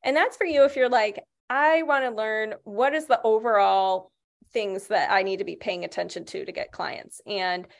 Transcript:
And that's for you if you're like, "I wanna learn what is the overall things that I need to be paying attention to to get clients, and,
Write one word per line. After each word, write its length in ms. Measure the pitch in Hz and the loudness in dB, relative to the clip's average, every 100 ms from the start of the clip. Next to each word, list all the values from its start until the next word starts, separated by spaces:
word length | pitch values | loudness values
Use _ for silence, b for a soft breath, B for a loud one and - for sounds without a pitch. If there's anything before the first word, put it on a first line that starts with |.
And 140 | - 285 | -2 0
that's 200 | 403 - | 0 0
for 80 | 370 | -2
you 200 | 285 277 | 4 4
if 100 | 277 | 4
you're 140 | 247 | 2
like, 340 | 247 214 202 - _ _ | 2 2 -4 -16 _ _
"I 340 | 254 302 320 | 2 4 4
wanna 280 | 320 277 254 | 2 0 0
learn 440 | 220 220 220 220 - | -4 -4 -2 -4 -8
what 300 | - 202 269 | -10 0 0
is 120 | 311 311 | 0 2
the 160 | 247 | 2
overall 880 | 226 220 233 208 196 190 190 185 185 _ _ _ _ | 4 2 4 4 4 4 2 -2 -6 _ _ _ _
things 360 | 233 208 190 - | -6 -4 -6 -2
that 240 | 208 143 | -2 2
I 120 | 196 | 0
need 140 | 190 190 | 0 -4
to 80 | 180 | -6
be 100 | 160 | -8
paying 300 | - 180 175 | -8 -6 -6
attention 400 | - 175 180 165 | -6 -8 -8 -12
to 200 | 160 - | -12 -10
to 60 | |
get 200 | 170 - | -10 -10
clients, 500 | - 156 - - - - | -8 -8 -8 -14 -20 -10
and, 420 | 202 185 180 180 | -6 -4 -4 -8